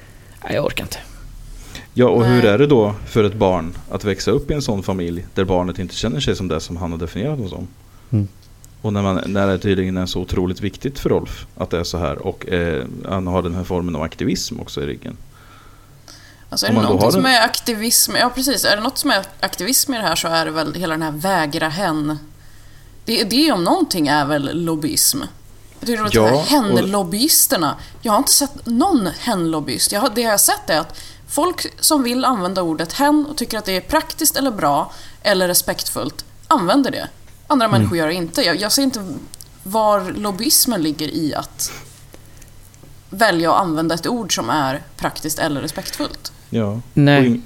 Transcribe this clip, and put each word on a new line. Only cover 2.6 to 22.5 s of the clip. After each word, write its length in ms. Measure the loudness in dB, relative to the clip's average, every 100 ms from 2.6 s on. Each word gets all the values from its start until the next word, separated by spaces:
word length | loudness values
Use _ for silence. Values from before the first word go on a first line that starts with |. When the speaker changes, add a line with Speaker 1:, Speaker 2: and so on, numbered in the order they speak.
| 6
Speaker 2:
då 280 | 6 4 0 -2
för 180 | 2
ett 100 | 2
barn 440 | 4 2 2 -2 -8 -8
att 140 | -6
växa 260 | -2 -2 0
upp 200 | 0 0
i 40 |
en 80 | -4
sån 200 | -2 -2
familj 440 | -2 -4 -2 -6 -6
där 100 | -2
barnet 340 | 0 2 0 -4
inte 160 | -8
känner 260 | -4 -4 -2
sig 160 | -2 -2
som 120 | -2
det 120 | -4
som 160 | -4 -6
han 160 | -6
har 60 | -6
definierat 400 | -6 -4 -4 -4
dem 100 | -6
som? 200 | -8 -12 -16 -20 -20 -4
Speaker 1:
Mm. 180 | -2 -2 -6 -20 -20 -20 -8
Speaker 2:
Och 100 | -4
när 100 | 0
man, 180 | 0 0 0
när 200 | 0 2
det 120 | 2
tydligen 380 | 2 0 0 -2
är 100 | -2
så 140 | -4
otroligt 400 | -4 0 0 -2
viktigt 380 | -6 -6 -8 -4
för 120 | 0
Rolf 360 | 0 -2 -10 -14 -8
att 140 | -4
det 80 | -4
är 60 |
så 140 | -2 -2
här 280 | -4 -4 -6
och, 220 | -6 -2
eh, 360 | -2 0 -2 -6 -10 -6
han 180 | -4 -2
har 160 | -2
den 120 | -2
här 100 | -4
formen 320 | -4 -4 -2 -4
av 60 |
aktivism 580 | -6 -4 -4 -4 -6 -10
också 220 | -10 -8
i 40 | -8
ryggen. 300 | -8 -12 -14 -18 -20 -20 -20 -20 -20 -20 -20 -20 -20 -20 -20 -10
Speaker 3:
Alltså, 160 | -2 2
är 40 |
Speaker 2:
Om 40 | 4
Speaker 3:
det 60 |
Speaker 2:
man 20 |
då 40 | 4
Speaker 3:
någonting 180 | 4 4
Speaker 2:
har 60 |
Speaker 3:
som 140 | 4 4
Speaker 2:
en 60 |
Speaker 3:
är 120 | 4
aktivism? 680 | 4 0 -4 -4 0 2 2 2
Ja, 140 | 0
precis. 300 | 0 -2 0
Är 120 | 2 2
det 60 |
något 160 | 0 -2
som 120 | 0
är 120 | 0 -2 -4
aktivism 540 | -6 -4 0 0 0
i 20 | 0
det 60 |
här 140 | 0 0
så 120 | 0
är 160 | 0
det 60 | 0
väl 240 | -2 -2
hela 200 | -2 -2
den 80 | -2
här 80 | -4
vägra 580 | -2 0 0 0 -2 -2
hen. 500 | -2 -2 0 -2 -4 -8 -20 -20